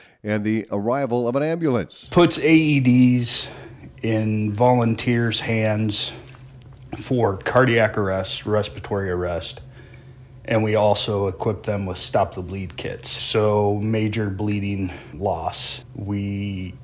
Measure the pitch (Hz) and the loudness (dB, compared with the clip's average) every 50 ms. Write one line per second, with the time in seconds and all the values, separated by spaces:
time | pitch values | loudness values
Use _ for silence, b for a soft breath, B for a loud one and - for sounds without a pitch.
0 | B B B B - 104 107 107 104 107 110 110 - - 110 101 101 113 123 143 | B B B B -4 -2 -2 0 0 0 0 0 -2 -2 -4 -4 -2 -2 -2 -2
1 | 139 120 120 123 123 117 123 139 147 156 165 170 165 147 123 110 87 - - - | -2 0 0 0 0 0 0 0 0 0 -2 0 0 0 0 0 -2 -4 -10 -18
2 | - - - 180 175 160 - - 135 156 165 160 156 151 147 139 127 123 123 127 | -16 0 4 6 6 6 4 2 4 6 6 6 6 4 2 4 6 6 6 8
3 | 127 123 123 123 120 117 - - - B B B B B B B B B - - | 8 6 6 4 2 0 -2 -4 -4 B B B B B B B B B -14 -6
4 | - 113 110 110 107 107 107 107 107 107 101 104 123 123 127 123 117 113 113 - | -4 0 0 0 0 0 0 0 0 -2 0 4 4 4 6 4 4 2 0 0
5 | - 127 120 117 117 117 110 - - 117 113 110 110 107 107 104 110 110 101 - | 0 0 2 2 2 0 0 -2 -2 -2 0 0 2 0 0 0 0 -2 -2 -2
6 | - - B B B B B B B B B - - - - - - - - - | -4 -6 B B B B B B B B B -20 -20 -20 -20 -20 -16 -14 -14 -12
7 | - - 131 120 110 107 95 92 - - - 123 131 123 117 117 110 110 110 110 | -4 -2 0 2 2 2 0 -2 -4 0 4 4 4 6 6 4 4 2 2 0
8 | 101 95 95 95 95 - - - - 107 104 107 101 - - - - - 107 98 | -2 0 0 -2 -2 -4 -6 -8 -2 0 0 0 0 -2 -6 -12 -8 -6 -4 -4
9 | 98 95 90 87 87 87 85 82 - - - - - B B B B B B B | -2 -2 -2 -2 -2 -2 -4 -4 -6 -8 -12 -14 -16 B B B B B B B
10 | B B B B B B B B B - 117 110 110 107 107 107 104 104 101 - | B B B B B B B B B -2 0 0 2 2 2 4 4 4 4 2
11 | - - 104 98 98 98 90 - - 113 101 - - - 104 101 101 92 87 - | 0 0 0 0 0 -2 -2 -2 -2 -4 -4 -2 -4 -4 -4 -4 -4 -6 -6 -6
12 | - - - 110 95 - - 92 90 87 95 98 95 82 - - - - - - | -8 -2 0 0 0 0 -2 -8 -10 -8 -8 -8 -8 -10 -10 -10 -10 -10 -10 -10
13 | - - - - - - - 113 107 107 107 104 104 101 104 104 104 110 110 110 | -10 -10 -8 -4 -4 0 0 2 2 4 4 2 2 2 0 0 0 0 0 0
14 | 110 107 101 113 107 101 95 98 107 104 101 101 98 101 101 98 95 87 82 B | 0 0 -2 -2 -2 -4 -4 -4 -2 -2 -2 -2 -2 -2 -2 -2 -4 -6 -6 B
15 | B B B 78 98 101 87 82 80 80 - - - - - - - - - - | B B B -4 -2 -2 -2 -2 -4 -6 -6 -6 -10 -10 -10 -12 -14 -14 -12 -10
16 | 101 101 101 101 101 101 101 101 101 101 98 92 92 90 - - | -6 -4 -4 -4 -4 -4 -4 -4 -4 -6 -6 -6 -8 -10 -12 -14